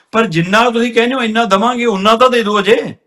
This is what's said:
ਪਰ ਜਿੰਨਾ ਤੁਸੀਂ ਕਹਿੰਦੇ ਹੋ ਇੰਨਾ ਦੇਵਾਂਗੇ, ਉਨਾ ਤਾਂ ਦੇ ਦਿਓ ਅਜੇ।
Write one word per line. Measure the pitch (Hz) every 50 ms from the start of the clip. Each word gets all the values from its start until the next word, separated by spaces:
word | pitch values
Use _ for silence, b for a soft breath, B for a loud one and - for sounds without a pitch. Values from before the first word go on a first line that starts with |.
| b b
ਪਰ | - 220 226
ਜਿੰਨਾ | 208 160 160 170 180 196 220 233 247
ਤੁਸੀਂ | 226 233 233 247 233
ਕਹਿੰਦੇ | 233 226 247 262
ਹੋ | 269
ਇੰਨਾ | 240 220 214 226 233
ਦੇਵਾਂਗੇ, | 208 196 196 202 240 254 247 240
ਉਨਾ | 240 208 190 190 214 226
ਤਾਂ | 226 247 254
ਦੇ | 240 240 220
ਦਿਓ | 202 208 208
ਅਜੇ। | 202 190 226 294 285 196 117 - _